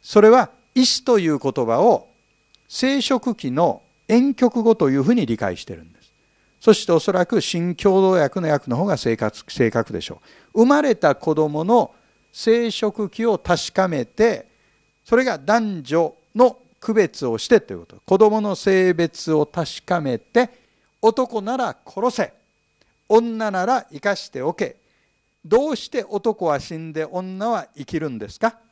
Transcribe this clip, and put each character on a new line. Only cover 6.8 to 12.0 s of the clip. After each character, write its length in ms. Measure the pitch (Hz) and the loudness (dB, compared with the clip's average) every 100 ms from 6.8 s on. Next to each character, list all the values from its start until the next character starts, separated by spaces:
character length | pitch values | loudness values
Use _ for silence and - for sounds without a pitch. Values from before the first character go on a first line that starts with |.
| - | 2
て 80 | |
お 60 | 165 | 0
そ 120 | - | 0
ら 140 | 185 175 | -2 0
く 160 | 214 | -2
新 340 | - 175 175 175 | -2 -4 -4 0
共 260 | 202 190 | 2 2
同 100 | 190 | 2
訳 280 | 185 147 190 | 2 0 -2
の 100 | 165 | -2
訳 220 | 143 - | -2 -2
の 60 | 120 | -4
方 80 | 196 | -2
が 100 | 147 | -2
正 220 | 123 113 | -2 -2
確、 340 | 107 - - | -4 -6 -16
正 180 | - 113 | -2 0
確 220 | 113 110 | 0 -4
で 80 | 98 | -8
し 100 | - | -10
ょ 100 | - _ _ _ | -16 _ _ _
う。 60 | 214 | 2
生 40 | 240 | 4
ま 160 | 285 | 4
れ 140 | 294 220 | 2 2
た 200 | 160 135 | 0 0
子 200 | - 156 | -2 0
供 300 | 156 151 170 | -2 -2 0
の 280 | 240 - _ | 0 0 _